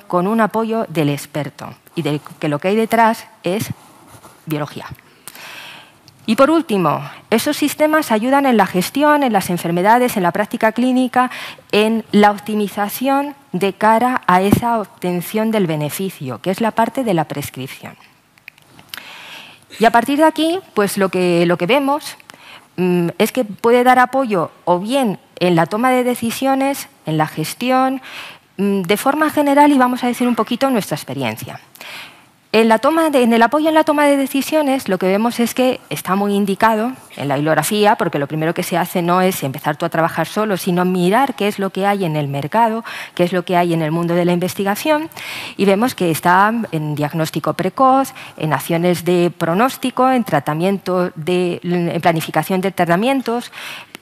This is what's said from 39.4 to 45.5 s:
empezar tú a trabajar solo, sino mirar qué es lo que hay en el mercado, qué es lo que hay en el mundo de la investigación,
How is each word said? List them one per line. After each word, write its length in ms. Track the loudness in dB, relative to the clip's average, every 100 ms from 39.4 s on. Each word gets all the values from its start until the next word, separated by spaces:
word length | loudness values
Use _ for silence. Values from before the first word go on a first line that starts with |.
empezar 320 | -6 -4 -4 -2
tú 100 | -2
a 40 |
trabajar 380 | 0 0 0 -4
solo, 280 | -2 -2 -2
sino 300 | 0 0 0
mirar 500 | 2 2 2 0 -2
qué 140 | -4
es 100 | -2
lo 120 | -6
que 140 | -2 -2
hay 200 | 0 -2
en 100 | -2
el 140 | -2
mercado, 560 | -4 -2 2 2 0 -8 -14 -14 -2
qué 100 | 0
es 80 |
lo 100 | 0
que 140 | 0 0
hay 160 | 2
en 80 | 0
el 100 | 0
mundo 240 | -2 0 0
de 80 |
la 80 | 2
investigación, 800 | 0 -2 -4 -4 -2 0 0 -2 -12 -14 -12 -12